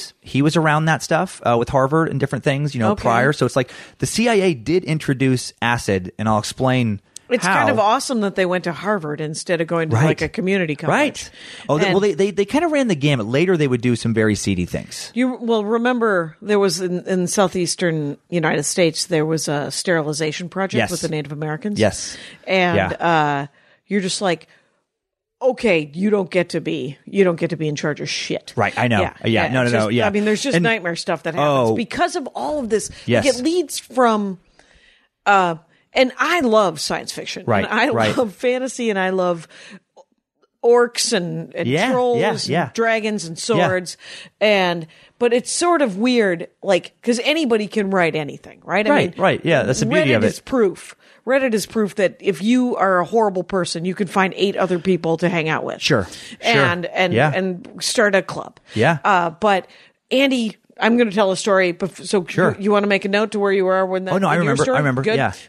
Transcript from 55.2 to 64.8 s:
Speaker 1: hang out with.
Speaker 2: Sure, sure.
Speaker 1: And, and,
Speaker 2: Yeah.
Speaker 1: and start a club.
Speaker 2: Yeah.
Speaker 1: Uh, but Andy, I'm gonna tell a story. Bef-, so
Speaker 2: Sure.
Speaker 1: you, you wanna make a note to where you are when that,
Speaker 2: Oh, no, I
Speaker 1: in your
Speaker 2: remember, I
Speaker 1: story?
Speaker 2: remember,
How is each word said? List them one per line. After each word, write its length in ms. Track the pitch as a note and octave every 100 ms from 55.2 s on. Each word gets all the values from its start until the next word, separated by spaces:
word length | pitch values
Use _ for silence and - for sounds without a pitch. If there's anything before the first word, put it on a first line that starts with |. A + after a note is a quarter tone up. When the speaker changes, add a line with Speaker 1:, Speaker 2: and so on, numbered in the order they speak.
| F3
Speaker 1:
hang 200 | E3+ D#3
out 140 | C#3+
with. 180 | - -
Speaker 2:
Sure, 260 | - C3 F#2 - -
sure. 80 | -
Speaker 1:
And, 440 | - F3+ C#3 F3 E3+
and, 260 | - F#3
Speaker 2:
Yeah. 180 | A#2 D3+
Speaker 1:
and 340 | E3 F#3+ F3+ - F3+
start 340 | - - G#3 F#3+
a 60 |
club. 380 | F#3 D#3 - - _ G#2+
Speaker 2:
Yeah. 240 | B2 E3
Speaker 1:
Uh, 280 | G3+ F#3+ E3+
but 340 | D#3 G#3+ F#3+ - - - _ _
Andy, 460 | - C#4 B3+ A3 - _ -
I'm 160 | A3 A#3+
gonna 140 | A#3
tell 200 | F#3 G3
a 60 | F#3
story. 360 | - F#3+ F#3
Bef-, 320 | E3+ F#3+ - F#3+
so 180 | G3+ F3
Speaker 2:
Sure. 280 | - F3+ C3
Speaker 1:
you, 80 | G3+
you 60 |
wanna 160 | G#3 G#3
make 180 | G3 G3
a 40 |
note 220 | G3+ G#3+
to 80 | G#3+
where 120 | G3+
you 140 | G3 F#3
are 180 | F#3 F#3+
when 200 | F#3 F#3
that, 80 |
Speaker 2:
Oh, 40 | F3+
no, 80 | F#3+
I 60 |
Speaker 1:
in 40 | E3
your 40 |
Speaker 2:
remember, 200 | D#3+ C#3
I 40 | B3+
Speaker 1:
story? 120 |
Speaker 2:
remember, 240 | B3+